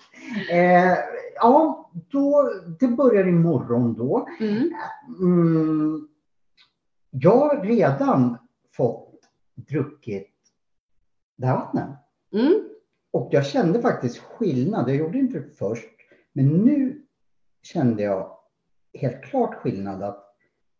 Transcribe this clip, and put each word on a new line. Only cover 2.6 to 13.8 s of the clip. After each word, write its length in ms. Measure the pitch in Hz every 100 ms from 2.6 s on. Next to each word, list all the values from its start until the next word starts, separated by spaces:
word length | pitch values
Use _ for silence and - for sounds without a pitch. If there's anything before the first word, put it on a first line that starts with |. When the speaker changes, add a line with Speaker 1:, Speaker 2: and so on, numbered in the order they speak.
| 170 165
Speaker 1:
det 80 | 254
börjar 400 | 240 262 202 185
imorgon 680 | 175 165 143 - 120 120
då. 340 | 107 127 226 - -
Speaker 2:
Mm. 320 | 214 208 330 906 - - - 170
Speaker 1:
Mm, 880 | 185 175 165 160 156 156 156 156 - _ _ _ _ _ _ _ _ _ _
jag 260 | 131 165 240
har 280 | 294 269
redan 720 | 190 233 147 135 277 165 123 120 _ _ _ -
fått 440 | 123 - - _ _ _ _
druckit 800 | - - 143 131 - - 98 98 _ _ _ _ _ _ _ _ _ _ -
det 100 | 123
här 80 | -
vattnet. 320 | - - - 139 _ _ _
Speaker 2:
Mm. 200 | 202 269 415 - - _ _ _
Speaker 1:
Och 160 | 127 -
jag 140 | 147 139
kände 360 | 269 175 220